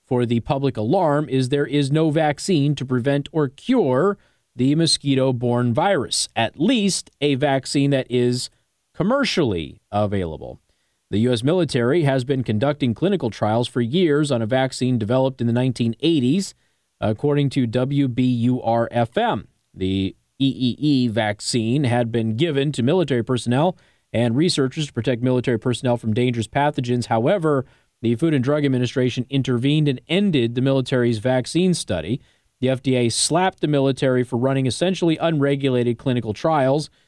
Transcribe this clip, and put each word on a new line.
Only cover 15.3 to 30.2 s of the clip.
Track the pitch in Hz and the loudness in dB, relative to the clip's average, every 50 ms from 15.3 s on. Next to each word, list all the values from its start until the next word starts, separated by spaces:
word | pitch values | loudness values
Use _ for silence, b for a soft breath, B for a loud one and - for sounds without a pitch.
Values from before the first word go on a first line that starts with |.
| 131 - | -2 -2
in | 117 | -2
the | 117 117 | 0 0
nineteen | 120 127 131 120 - 120 113 117 - | 0 0 0 0 0 -2 -2 -2 0
eighties, | - 165 170 147 123 123 139 196 - - - _ _ _ _ _ _ _ _ _ | 0 0 2 2 2 2 0 0 -2 -6 -10 _ _ _ _ _ _ _ _ _
according | - 104 110 - - 147 143 147 143 135 | -4 -4 -2 0 0 0 2 2 0 0
to | - 139 123 117 | 0 0 -2 0
W | 107 127 127 135 143 143 143 131 | 0 -2 -2 0 0 0 0 0
B | 117 127 127 | 0 0 0
U | 127 123 117 113 123 127 123 - | 0 2 2 2 0 0 0 0
R | 110 117 117 117 - | 0 0 0 0 0
F | - 120 117 - - | 0 -2 -2 0 0
M. | 202 233 233 160 104 - - _ _ _ _ _ | 0 0 0 -2 -4 -6 -12 _ _ _ _ _
The | 92 95 95 95 98 95 95 - - _ _ _ _ | -6 -4 -2 0 0 -2 -4 -6 -10 _ _ _ _
E | 135 135 - | -2 -2 0
E | - 131 120 110 - | 0 -2 -2 -2 0
E | 139 151 143 131 123 120 | 0 0 2 2 0 0
vaccine | 104 117 110 104 104 - - - - 123 110 113 123 147 147 | 0 0 -2 -2 -4 -4 -6 -4 -2 -2 0 0 0 0 0
had | 117 120 123 120 113 | 0 0 0 -2 -2
been | 113 120 113 113 110 | -2 -2 -2 -2 0
given | 113 160 175 143 139 139 151 139 | 0 -2 0 0 0 -2 -2 -2
to | - 117 | 0 0
military | 131 170 185 170 - 139 120 107 | 2 2 2 0 0 0 -2 0
personnel | - 127 117 - 120 120 131 156 185 175 b b b b b b b - | 0 -2 -2 0 0 0 2 2 0 -2 b b b b b b b -2
and | 107 120 120 113 | 0 0 2 2
researchers | 135 165 180 - - 135 131 - 160 151 - | 2 2 2 2 0 0 -2 -2 -6 -8 -6
to | - | -6
protect | 123 113 143 123 113 123 | -4 -2 -2 -2 0 0
military | 131 127 123 120 139 120 110 | 0 0 0 0 0 -2 0
personnel | - 123 120 - - 123 120 | 0 -2 -4 -2 0 -2 -2
from | 117 - 113 107 | -2 -2 -2 0
dangerous | 123 123 127 120 117 107 - | 0 0 0 0 -2 -4 -2
pathogens. | - 143 143 147 147 - 123 120 123 123 117 | 0 0 0 0 0 -2 -2 -2 -2 -2 0
However, | - 120 113 117 147 202 202 160 156 147 135 127 b b b b b b _ - | 0 0 0 2 2 0 2 2 0 0 0 -2 b b b b b b _ -2
the | 117 120 | -2 0
Food | 113 165 165 156 | 0 0 0 0
and | 135 117 | 0 0
Drug | 135 147 151 147 | 0 0 0 0
Administration | 139 131 123 123 120 - 135 127 127 - 131 120 - | 0 0 0 0 -2 0 0 0 0 0 -4 -6 -4
intervened | 139 139 127 135 127 117 120 139 147 156 151 | -4 -2 -2 0 -2 0 0 2 2 2 2
and | 143 131 127 - - | 0 0 -2 -4 -4
ended | 156 190 | -2 0